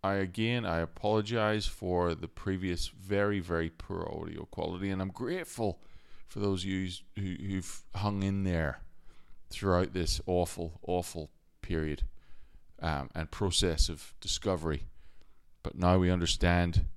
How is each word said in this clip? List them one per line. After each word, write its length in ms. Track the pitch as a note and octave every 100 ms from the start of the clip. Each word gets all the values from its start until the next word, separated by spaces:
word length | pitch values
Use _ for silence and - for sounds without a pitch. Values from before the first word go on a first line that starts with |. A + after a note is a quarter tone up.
I, 120 | F#2+
again, 500 | G2 F#2+ F#2 A2+ A#2+
I 140 | G#2+ E2
apologize 880 | E2 - G#2 A2 G#2 A#2 G#2+ G#2+ G2+
for 480 | - F#2+ F2+ F2
the 140 | E2 E2+
previous 580 | - - F#2+ F#2 F2 -
very, 520 | - F#2+ G2+ G2+ G2+
very 300 | E2+ E2+ E2
poor 380 | - - F2 D#2+
audio 360 | D2+ D#2+ D2+
quality, 460 | D2+ - D#2+ F2+ G2
and 120 | F#2+
I'm 80 | F#2+
grateful 720 | - B2 F3+ E3+ - G#2+ F2+ - - - - -
for 100 | -
those 240 | G2+ F#2+
of 80 | F#2+
you 200 | F#2+ F#2 F2+ - -
who, 180 | F#2+
who've 480 | F2+ F#2+ F#2+ E2+ - -
hung 280 | G2 G#2 G2+
in 220 | G2 G2
there 380 | F#2+ E2+ D2+ C#2 - - - - - - -
throughout 460 | - G2 F2+ F#2
this 260 | F2+ E2 - -
awful, 520 | F2+ E2+ - E2+ D#2+
awful 500 | - F2+ F2 E2+ D2+ - _ _
period, 440 | - E2 D#2 D2 - - - - - - - -
um, 300 | E2 D2 C2+
and 160 | E2 D#2
process 560 | - G2 - F#2 D#2+ -
of 260 | D#2 - -
discovery. 680 | - - G#2 F#2 D#2+ C#2+ - - - - - - - -
But 120 | - -
now 220 | F2+ F#2
we 120 | F2+
understand 760 | F2+ E2+ - F2+ F2 F2 E2 -